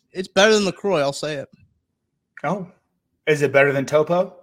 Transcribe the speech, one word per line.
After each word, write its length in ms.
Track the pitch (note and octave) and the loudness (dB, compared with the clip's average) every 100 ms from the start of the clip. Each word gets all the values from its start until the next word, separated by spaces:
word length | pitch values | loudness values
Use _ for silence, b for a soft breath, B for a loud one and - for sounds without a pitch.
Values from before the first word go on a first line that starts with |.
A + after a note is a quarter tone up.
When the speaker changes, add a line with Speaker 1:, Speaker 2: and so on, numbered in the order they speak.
| _ | _
Speaker 1:
it's 160 | F3+ F#3+ | -12 -4
better 240 | F#3+ G#3+ G#3+ | 2 4 4
than 100 | F#3+ | 0
LaCroix, 360 | - G3+ E3+ | -4 -2 0
I'll 120 | C#3 | -2
say 220 | C#3 D3+ D3 | -4 -8 -8
it. 140 | C3 _ _ _ _ _ _ _ _ - | -12 _ _ _ _ _ _ _ _ -10
Speaker 2:
Oh, 280 | D3 G3+ F3 _ _ _ _ _ - | -6 -6 -8 _ _ _ _ _ -2
is 160 | D3 | 0
it 80 | C#3+ | 2
better 200 | C#3 C#3 | 4 2
than 140 | C#3 C3+ | 0 0
Topo? 480 | D3+ D#3 F3 F#3 - | 0 0 0 -2 -8